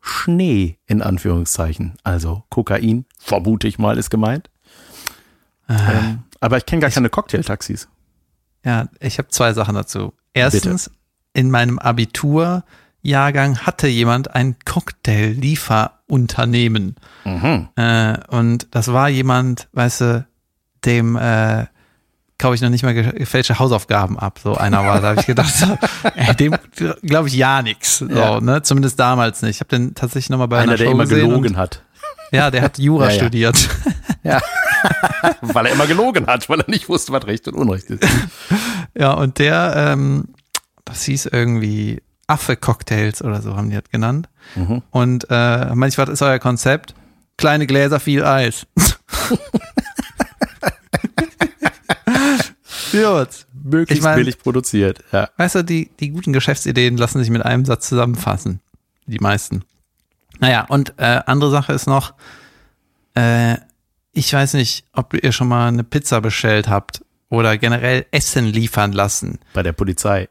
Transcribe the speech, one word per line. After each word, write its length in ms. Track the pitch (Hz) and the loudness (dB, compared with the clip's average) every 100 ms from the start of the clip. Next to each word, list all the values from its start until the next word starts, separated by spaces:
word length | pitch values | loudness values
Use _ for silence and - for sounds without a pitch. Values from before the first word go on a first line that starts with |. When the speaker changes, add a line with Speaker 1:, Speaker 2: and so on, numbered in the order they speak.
Speaker 1:
Schnee, 760 | - - - 175 185 110 90 - _ | -8 -6 0 0 2 2 0 -4 _
in 160 | 107 | -2
Anführungszeichen. 880 | 101 92 95 87 85 - 82 80 85 - | 0 -2 0 -2 -2 -4 -4 -4 -8 -8
Also 420 | - 87 82 90 - | -4 -2 -2 -6 -6
Kokain, 560 | - 110 113 113 117 131 _ | -4 -2 0 0 0 -4 _
vermute 480 | - 101 92 110 110 | -4 -2 0 0 -2
ich 100 | 101 | 0
mal, 220 | 107 117 | 0 0
ist 100 | - | -2
gemeint. 400 | 113 110 139 - _ _ - - - - - _ _ _ _ - | 0 0 -2 -8 _ _ -20 -20 -16 -16 -16 _ _ _ _ -4
Speaker 2:
Ah. 240 | 113 104 | 0 2
Speaker 1:
Ähm, 300 | 110 110 113 - - | 0 -2 -6 -12 -4
aber 140 | 117 123 | 0 0
ich 80 | - | 0
kenn 140 | 170 | 0
gar 80 | 151 | 0
Speaker 2:
Ich 80 | 131 | 2
Speaker 1:
keine 140 | 120 | 0
Cocktail-Taxis. 760 | - - 95 82 98 - 98 - _ _ _ _ _ _ _ 127 | 0 -4 -4 -2 -6 -6 -10 -12 _ _ _ _ _ _ _ -2
Speaker 2:
Ja, 220 | 117 127 _ | -2 -2 _
ich 200 | 135 - | -8 -6
hab 120 | 131 | -6
zwei 220 | - 120 | 0 0
Sachen 220 | 110 104 104 | 2 -2 -2
dazu. 380 | 101 101 95 _ _ | -4 -6 -8 _ _
Erstens, 520 | 127 127 107 92 180 - | 0 2 2 0 -4 -6
Speaker 1:
Bitte. 80 | _ _ _ _ | _ _ _ _
Speaker 2:
in 180 | - 131 | 0 2
meinem 260 | 123 120 123 | 2 2 0
Abiturjahrgang 1800 | 127 117 113 - 147 151 170 180 - - _ _ - 139 139 143 139 127 | -2 0 -2 -2 0 2 2 -2 -6 -20 _ _ 0 2 2 2 0 0
hatte 260 | - - 147 | -2 0 0
jemand 460 | 117 117 123 135 | 2 2 2 0
ein 220 | - 127 120 - | 0 0 -2 -4
Cocktail-Lieferunternehmen. 2250 | - - - - 107 107 117 135 156 - 110 107 _ _ 139 120 - 120 120 117 110 95 - - - 98 | -4 -4 -8 0 2 2 0 -2 -2 0 0 0 _ _ -2 0 0 0 2 2 0 -2 -8 -20 -12 -8
Speaker 1:
Mhm. 440 | 92 117 135 - - | -2 0 0 -2 -2
Speaker 2:
Äh, 420 | 117 113 110 110 - | 2 2 2 -2 -2
und 380 | 123 117 117 - | 0 2 0 -2
das 200 | 120 113 | -2 0
war 160 | 123 143 | 2 2
jemand, 580 | 131 131 127 127 123 - | 2 2 2 0 -4 -6
weißt 280 | - 120 - | -2 -2 0
du, 240 | 120 117 131 _ _ _ _ _ - | 0 0 -4 _ _ _ _ _ 0
dem, 300 | 120 117 117 | 2 2 0
äh, 500 | 117 113 110 110 113 _ _ _ _ _ _ _ | 0 2 2 0 -4 _ _ _ _ _ _ _
glaub 160 | 131 | 0
ich, 80 | 120 | 2
noch 80 | 120 | 2
nicht 140 | 120 | 2
mal 100 | 123 | 0
ge-, 180 | 117 113 - | 0 0 -2
gefälschte 400 | 123 131 123 120 | -2 -2 0 2
Hausaufgaben 580 | 131 110 - 104 98 - | 2 0 0 0 0 -4
ab. 200 | 98 - | -6 -6
So 120 | - 104 | -4 -2
einer 260 | 104 98 98 | 2 2 2
war, 140 | 101 | 2
da 80 | 101 | 2
hab 80 | 107 | 0
ich 60 | - | 0
gedacht, 260 | 120 - | 2 2
so, 240 | - 180 202 - - | 2 2 2 -2 -2
<laughs> 180 | 233 - | -4 0
ey, 200 | 117 127 | 0 2
dem 200 | 147 - - - 165 160 | 2 0 -6 -6 -6 -4
glaub 240 | 170 151 147 | 0 0 2
ich 60 | |
ja 280 | 127 131 135 | 2 2 2
nix. 380 | 117 104 - - | -2 -4 -2 -2
So, 80 | 131 | 0
Speaker 1:
Ja. 320 | 120 110 110 | 2 2 2
Speaker 2:
ne? 200 | 117 143 | 2 0
Zumindest 360 | 143 139 135 131 | 2 2 2 2
damals 420 | 123 127 117 - | 2 4 0 0
nicht. 140 | 113 101 | -4 -4
Ich 40 | |
hab 80 | - | -2
den 240 | 123 123 - | -2 -2 -4
tatsächlich 340 | 123 139 127 | -6 -4 -4
noch 80 | 131 | -2
mal 80 | 123 | 0
bei 100 | 120 | 2
Speaker 1:
Einer, 140 | 113 | 2
Speaker 2:
einer 60 | 117 | 4
Speaker 1:
der 80 | 117 | 4
Speaker 2:
Show 60 | |
Speaker 1:
immer 120 | 123 110 | 4 4
Speaker 2:
gesehen 220 | 110 117 | 4 4
Speaker 1:
gelogen 200 | 123 123 | 4 2
Speaker 2:
und 60 | 92 | 0
Speaker 1:
hat. 260 | 92 - _ _ 605 - - | -4 -6 _ _ -18 -16 -2
Speaker 2:
Ja, 180 | 131 143 | 0 2
der 120 | 131 | 2
hat 140 | 139 - | 0 2
Jura 260 | 139 156 131 | 2 4 4
Speaker 1:
<laughs> 0 | |
Ja, 60 | |
ja. 40 | 104 | 2
Speaker 2:
studiert. 520 | 120 113 113 113 - - 294 - - - | 2 2 2 4 2 -2 -4 -6 -6 -6
Speaker 1:
Ja. 180 | 160 135 659 | 0 0 0
<laughs> 60 | 719 762 831 831 - - - - - | -4 0 0 0 0 -2 0 -2 -2
Weil 260 | 117 117 117 | -2 0 2
er 60 | |
immer 120 | 135 147 | 2 2
gelogen 400 | 170 247 190 117 | 2 2 0 0
hat, 240 | 123 - | -2 -2
weil 120 | 160 | -2
er 80 | - | 0
nicht 200 | 214 - | -4 -2
wusste, 220 | 165 - | -4 -2
was 160 | 131 104 | -4 -4
Recht 200 | 110 - | -6 -6
und 60 | - | -2
Unrecht 340 | 127 92 - | -2 -2 -6
ist. 160 | 101 - | 0 2
Speaker 2:
<laughs> 40 | 120 160 - - 202 233 208 151 | 2 -2 -12 -4 -2 -2 -8 -10
Ja, 200 | - 139 | 0 0
und 260 | 156 135 - | 2 -2 0
der, 340 | 147 165 175 147 | 0 2 0 0
ähm, 480 | 147 139 139 139 - - _ - _ _ | 0 0 0 -2 -4 -14 _ -12 _ _
das 200 | - 117 | -16 -10
hieß 240 | - 135 - | -4 -4 -2
irgendwie 760 | 120 120 117 107 107 107 113 _ _ - | -2 0 0 -2 -2 -4 -6 _ _ -4
Affe-Cocktails 960 | 151 - 127 - 113 - 110 104 104 | -2 -2 -2 0 -2 -2 0 0 -2
oder 180 | 120 104 | -4 -4
so 140 | 107 98 | -4 -4
haben 140 | 107 | -4
die 60 | 104 | -6
das 120 | - | -6
genannt. 380 | 110 113 139 170 _ - - | -2 -2 -2 -6 _ -14 -6
Speaker 1:
Mhm. 260 | 90 120 - | -2 -4 -2
Speaker 2:
Und, 360 | 127 123 123 - | 0 2 0 0
äh, 440 | 120 120 120 127 120 | 0 2 0 0 0
manchmal, 320 | 135 131 135 | 0 0 -2
was 60 | 143 | 0
ist 60 | |
euer 180 | 143 131 | 0 2
Konzept? 540 | 123 120 131 151 - - - _ _ - | 0 0 0 0 -2 -20 -20 _ _ -2
Kleine 300 | 156 151 143 | 2 2 2
Gläser, 340 | 139 139 147 | 2 2 0
viel 240 | - 143 143 | 0 0 2
Eis. 420 | 135 120 - - - | 2 0 -4 -4 0
<laughs> 220 | - - _ - - - 571 - 659 - - - - - - - - - - - _ - - - 330 - 311 - 285 - - - - 254 277 269 - - - - - | 2 0 _ -8 -2 -4 -2 -6 -4 -6 -6 -14 -14 -8 -8 -6 -8 -4 -6 -6 _ -6 -4 -4 -6 -4 -6 -2 -6 -6 -6 -4 0 2 2 0 -2 -10 -16 -12 -2
Gut. 380 | 208 214 175 127 - - 127 | 2 2 2 0 -6 -20 -16
Speaker 1:
Möglichst 360 | 139 160 165 151 | -2 0 2 2
Speaker 2:
Ich 40 | |
mein, 140 | 156 127 | 4 2
Speaker 1:
billig 220 | 123 117 | 2 -2
produziert, 600 | - 127 123 104 98 92 - | -2 -2 0 0 0 -2 -4
ja. 160 | 98 104 - | -2 -2 -2
Speaker 2:
weißt 180 | 180 190 | 0 0
du, 80 | |
die, 260 | 170 165 156 _ | 0 -2 -4 _
die 100 | 147 | -8
guten 240 | 156 180 | -6 -2
Geschäftsideen 640 | 131 - 135 139 123 123 120 | 0 0 -2 -2 2 2 2
lassen 220 | 120 135 | 0 0
sich 100 | 117 | 0
mit 160 | 117 117 | 0 2
einem 180 | 120 | 0
Satz 240 | 135 117 - | 2 -2 0
zusammenfassen. 720 | 123 120 117 - 101 110 92 _ _ _ _ - | 0 0 -2 -2 -4 -4 -8 _ _ _ _ -10
Die 140 | 107 | -4
meisten. 440 | 101 104 - 98 - _ _ _ _ _ _ - | 0 -2 -2 -8 -8 _ _ _ _ _ _ 0
Naja, 260 | 127 120 - | 2 2 2
und, 280 | 139 135 - | 0 -2 -2
äh, 240 | 123 123 - | 0 0 0
andere 240 | 135 147 | 2 2
Sache 200 | 143 139 | 2 0
ist 140 | 143 - | -2 0
noch, 260 | 139 - _ - - - _ _ _ _ _ _ - | 0 -2 _ -20 -20 -20 _ _ _ _ _ _ 0
äh, 400 | 117 117 117 117 _ _ _ _ _ | 2 4 2 0 _ _ _ _ _
ich 220 | - 135 | -4 0
weiß 220 | 139 139 147 | 0 2 0
nicht, 300 | 120 - _ | 0 -4 _
ob 220 | - 123 | -6 -4
ihr 180 | - 131 | -2 0
schon 160 | 117 123 | 0 2
mal 220 | 120 120 | 2 2
eine 160 | 120 117 | 0 -2
Pizza 340 | 147 - 117 | -4 0 0
bestellt 460 | 110 - 113 107 107 | 0 0 2 2 2
habt 380 | 101 - - _ _ _ | -2 -2 -18 _ _ _
oder 280 | 117 113 107 | 0 2 2
generell 480 | 117 120 120 127 - | 0 0 0 -2 -2
Essen 320 | 151 - 139 113 | -4 -2 0 0
liefern 460 | 107 113 - 104 | 0 0 0 0
lassen. 480 | 98 101 - 87 - _ | 0 0 -2 -6 -12 _
Speaker 1:
Bei 100 | - | -4
der 80 | 87 | -2
Polizei. 560 | 80 95 90 104 101 95 | -2 -4 -2 0 -2 -2